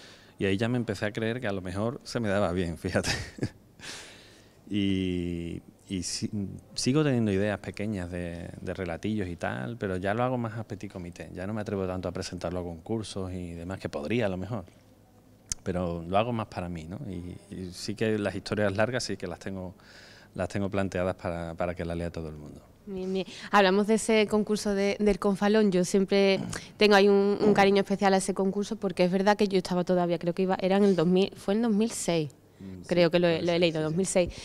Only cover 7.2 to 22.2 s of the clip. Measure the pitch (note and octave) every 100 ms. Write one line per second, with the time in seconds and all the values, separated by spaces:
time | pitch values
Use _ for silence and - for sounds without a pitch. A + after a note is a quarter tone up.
7.2 | A2 F#2+ G#2 G2 - F#2 G#2 G2+ F2 F2+
8.2 | F2 E2+ F2+ - F#2+ F2 F2+ E2 G#2+ G#2+
9.2 | F2+ E2+ G2 A#2 B2+ A#2 G2+ F#2 G2 A2
10.2 | B2+ B2+ A#2 A2+ G#2 G2+ G2+ F#2+ F2 E2+
11.2 | E2+ F2+ F#2+ A2 G2+ G2+ F#2 F#2 F2+ F2+
12.2 | F2+ F2 F2 F2+ F2 E2 D#2+ A2+ G2+ G2
13.2 | F#2 F2+ F2 E2+ E2+ F#2+ E2 D2 D2 A#2+
14.2 | G#2 F2+ F#2+ G#2 F2 - _ - _ _
15.2 | - - - - - F2+ F2+ E2+ E2+ G2
16.2 | A#2 A#2 G#2+ - F2+ F2 D#2+ G2 A#2+ F2
17.2 | F2 F2+ - F2+ F#2 F2+ - G2+ A2 G#2+
18.2 | G2+ F#2 - G#2+ G#2 G2 A2 B2 - G2
19.2 | F#2 E2+ G2 G2 F#2 - - - - -
20.2 | - - F2+ G2+ G2 G2+ G2 F2+ F#2 F2+
21.2 | F#2+ E2+ E2 E2 F2 E2+ E2+ E2+ E2+ E2